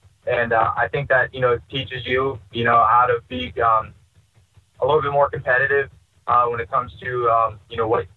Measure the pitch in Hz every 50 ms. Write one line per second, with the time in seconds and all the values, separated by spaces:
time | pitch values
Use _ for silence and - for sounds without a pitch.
0 | _ _ _ _ _ - 123 120 120 117 117 113 110 - - - 123 - - 143
1 | 139 - 135 127 120 113 - 131 127 123 120 117 - - 143 139 131 - 131 127
2 | 117 127 127 131 135 139 131 113 - - - 117 117 117 117 117 113 113 117 120
3 | 123 123 120 117 - - 127 127 127 123 120 127 117 113 113 110 107 - - _
4 | _ _ _ _ _ _ _ _ _ _ _ _ _ _ _ - 127 131 151 151
5 | 143 143 139 143 143 139 - 135 - 135 123 127 135 135 139 139 139 139 - -
6 | _ _ _ _ _ - 120 120 120 120 120 117 113 - 135 131 127 123 - -
7 | - 127 123 123 120 117 117 113 113 110 110 107 - - 117 117 113 110 117 -
8 | - - _